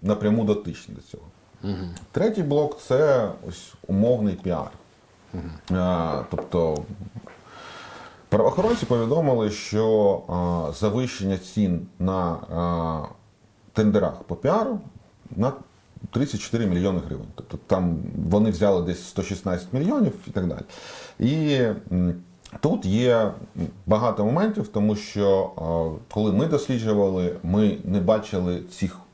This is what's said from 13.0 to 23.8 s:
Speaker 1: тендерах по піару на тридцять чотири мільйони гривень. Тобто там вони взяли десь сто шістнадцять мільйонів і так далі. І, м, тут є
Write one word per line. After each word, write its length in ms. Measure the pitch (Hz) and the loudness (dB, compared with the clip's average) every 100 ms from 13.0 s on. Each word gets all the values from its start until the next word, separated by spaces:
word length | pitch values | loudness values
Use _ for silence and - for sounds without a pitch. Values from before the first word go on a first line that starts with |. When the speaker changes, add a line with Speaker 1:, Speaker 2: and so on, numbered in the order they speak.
| 73 - _ _ _ _ - | -8 -14 _ _ _ _ -8
Speaker 1:
тендерах 500 | - 107 101 92 - | 2 4 4 2 -2
по 140 | - 87 | -10 -4
піару 420 | 131 202 269 220 - - - _ - - | 2 2 0 -4 -8 -20 -20 _ -14 -2
на 160 | 117 139 - _ _ - - | -2 -2 -14 _ _ -18 -6
тридцять 300 | - - 101 | -2 -2 -4
чотири 260 | - 117 107 | -4 -2 0
мільйони 340 | 87 95 90 78 | 2 2 0 -4
гривень. 200 | 69 - | -10 -12
Тобто 240 | - - - - | -16 -14 -14 0
там 320 | 95 90 82 - - 82 | 2 2 0 -4 -4 2
вони 220 | 101 110 | 4 4
взяли 320 | 85 101 95 | 2 2 2
десь 260 | 85 87 - | 0 -4 -6
сто 140 | - | -6
шістнадцять 500 | 92 95 98 90 - | -4 -4 -2 -4 -2
мільйонів 400 | 127 165 294 202 - - | -2 0 2 0 0 -8
і 40 | |
так 160 | 104 92 | -4 -2
далі. 160 | 71 - - - - - - | -4 -10 -16 -18 -18 -18 -2
І, 360 | 120 156 151 139 120 98 - | 0 2 2 2 2 0 -2
м, 220 | 90 90 87 - - - - | 0 0 0 -8 -20 -20 -4
тут 260 | 143 214 92 | 0 0 0
є 460 | 104 123 117 104 92 - - 85 - | 2 4 4 4 -2 -12 -6 -6 -6